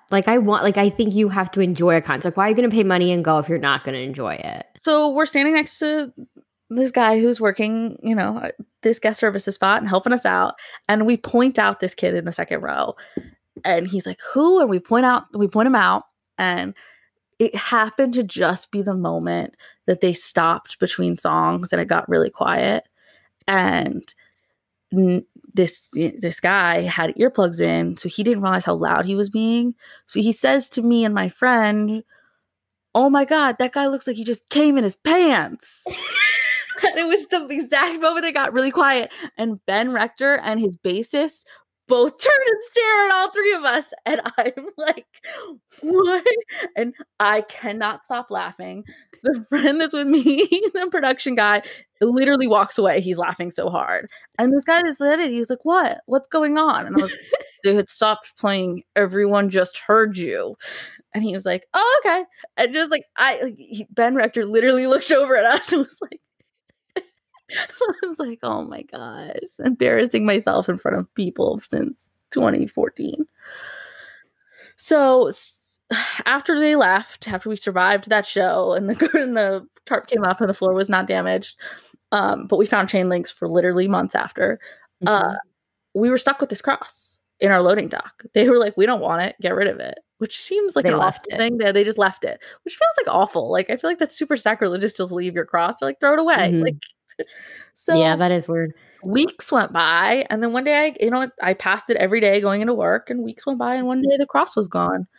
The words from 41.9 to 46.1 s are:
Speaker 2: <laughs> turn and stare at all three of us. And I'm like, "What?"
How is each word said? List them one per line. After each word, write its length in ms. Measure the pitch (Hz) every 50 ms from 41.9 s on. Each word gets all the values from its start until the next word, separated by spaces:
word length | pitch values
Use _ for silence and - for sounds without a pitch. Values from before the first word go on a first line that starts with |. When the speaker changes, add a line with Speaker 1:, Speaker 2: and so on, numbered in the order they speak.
| 254 240 240 302 - -
Speaker 2:
<laughs> 40 |
turn 100 | - 539 587 554 523 494
and 160 | 440 427 466 -
stare 360 | - 466 453 440 427 415 403 392
at 40 | 381
all 160 | 370 381 392
three 220 | 403 403 392 403 403
of 100 | 339 294
us. 280 | 269 240 302 277 - - - -
And 160 | 233 294 226 - - - -
I'm 280 | 254 247 254 - 269 392 - -
like, 300 | 302 302 330 - - _ _ _ - - 640 539 453 392 302 226 _ _ - -
"What?" 440 | - 302 359 370 381 349